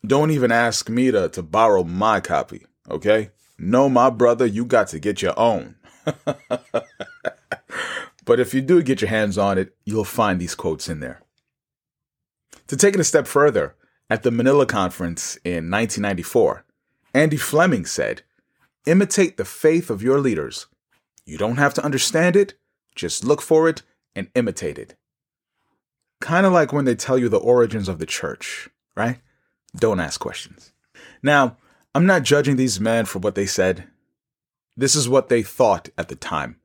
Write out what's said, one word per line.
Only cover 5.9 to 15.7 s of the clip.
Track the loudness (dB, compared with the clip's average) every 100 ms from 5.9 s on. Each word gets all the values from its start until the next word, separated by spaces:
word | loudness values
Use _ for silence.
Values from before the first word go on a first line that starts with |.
| _ -8
<laughs> | -6 -8 -10 _ -8 _ -6 -6 _ -16 -10 -10 -10 _ -14 _ -12 -10 -10 -14 _ 0
But | 0
if | 2
you | -2
do | 2 2
get | 2 -2
your | -2
hands | -2 -2 0
on | 0 0
it, | -4 _
you'll | -6 -4
find | -4 -2 -2 -2
these | -6
quotes | -6 -6 -6 -8
in | -10
there. | -12 -16 _ _ _ _ _ _ _ _ _ _ _ _ _ -20 -12
To | 2
take | 2
it | 2
a |
step | 2 2 2
further, | 2 2 2 -4 _ _ _ _
at | -2
the | 0
Manila | 2 4 4
Conference | 2 0 -2 -4 -8 -6 -10 -8
in | -6 -6
nineteen | -2